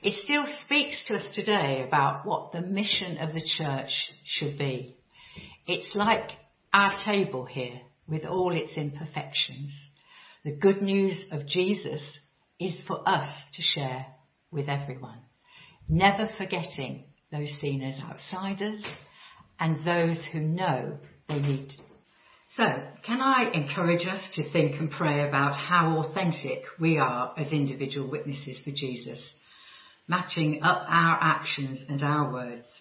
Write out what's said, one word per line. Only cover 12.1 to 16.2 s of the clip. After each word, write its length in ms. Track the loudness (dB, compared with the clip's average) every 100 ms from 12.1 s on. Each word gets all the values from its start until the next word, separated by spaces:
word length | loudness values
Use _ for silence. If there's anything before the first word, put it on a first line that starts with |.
| -18 _ _ _ _
is 200 | -6 -6
for 180 | -6 -2 2
us 260 | 0 0 -10 -16
to 100 | -4
share 420 | -2 0 -2 -4 -10 -16 _ _ _
with 180 | -6 -2
everyone, 520 | -2 -4 -10 -12 -16 -20 _ _ -20 -20 _ 0
never 380 | 6 6 6